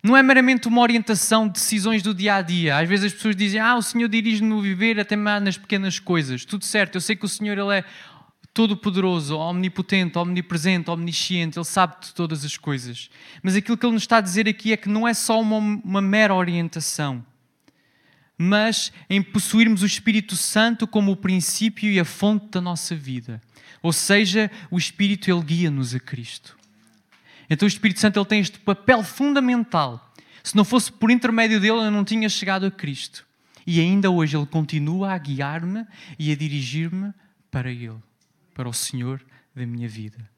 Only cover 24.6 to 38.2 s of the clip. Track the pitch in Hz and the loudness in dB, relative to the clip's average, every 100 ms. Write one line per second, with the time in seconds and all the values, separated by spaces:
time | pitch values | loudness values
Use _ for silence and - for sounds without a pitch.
24.6 | 160 175 - - 202 202 190 175 151 165 | -6 -4 -4 0 0 0 2 0 0 0
25.6 | 170 139 127 123 - 120 117 - - - | 0 0 -2 -6 -8 -12 -12 -16 -20 -20
26.6 | _ _ _ _ _ _ _ - - 151 | _ _ _ _ _ _ _ -20 -4 2
27.6 | 202 - 220 180 220 202 196 214 180 - | 2 2 -2 2 2 2 0 0 0 -4
28.6 | - 196 - 247 190 - 285 277 254 247 | -2 0 4 4 2 -2 0 2 2 2
29.6 | 226 170 139 117 _ - _ - - 208 | 0 0 -2 -4 _ -20 _ -14 0 2
30.6 | 202 247 - - 220 240 233 226 226 220 | 4 2 0 0 2 4 2 2 2 4
31.6 | 202 226 214 208 196 220 214 - 190 190 | 2 2 2 0 0 0 -2 -2 -2 -2
32.6 | 190 190 147 135 - - _ _ _ _ | -2 -4 -10 -8 -12 -16 _ _ _ _
33.6 | - 170 165 196 196 175 156 151 143 160 | -2 2 4 4 4 2 0 -2 -2 -2
34.6 | 151 156 147 180 196 185 143 139 139 160 | -2 -2 -2 -4 -4 -6 -6 -6 -6 -6
35.6 | 175 208 226 - - 151 151 147 151 143 | -6 -8 -10 -18 -20 -8 -4 -4 -4 -6
36.6 | 127 147 165 180 202 196 _ _ _ 135 | -6 -6 -6 -6 -8 -10 _ _ _ -8
37.6 | 127 120 117 110 - _ | -8 -10 -12 -16 -20 _